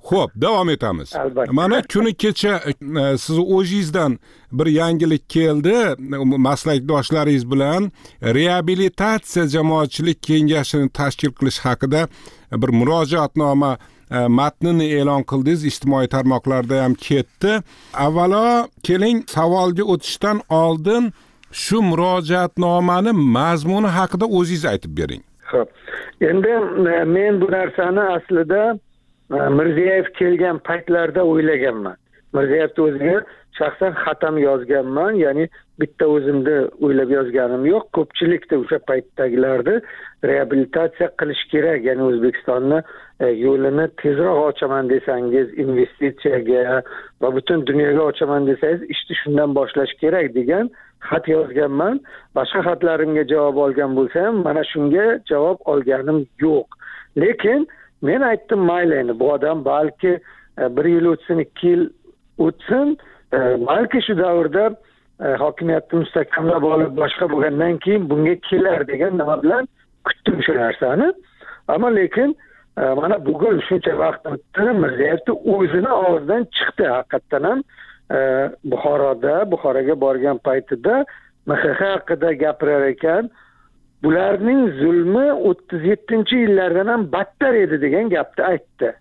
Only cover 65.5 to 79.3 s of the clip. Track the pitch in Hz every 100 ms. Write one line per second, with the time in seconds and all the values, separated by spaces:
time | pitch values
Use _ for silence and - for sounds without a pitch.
65.5 | - 165 160 - 170 156 170 - 160 160
66.5 | 170 147 156 156 135 147 - 175 147 151
67.5 | 143 170 165 185 208 165 147 156 175 -
68.5 | 185 185 160 135 139 185 185 147 147 151
69.5 | 240 262 _ _ _ - - - 175 -
70.5 | 147 117 - 127 156 311 381 _ _ -
71.5 | - - 160 240 214 180 214 277 302 -
72.5 | - _ - 131 135 165 202 139 151 226
73.5 | 175 - 185 180 151 160 - 160 143 _
74.5 | - 214 214 147 127 147 165 - 214 226
75.5 | 196 175 175 240 226 185 165 143 226 240
76.5 | - - - 170 123 - 131 _ 147 175
77.5 | 262 - - - - _ 135 135 131 139
78.5 | - 139 123 147 147 139 120 139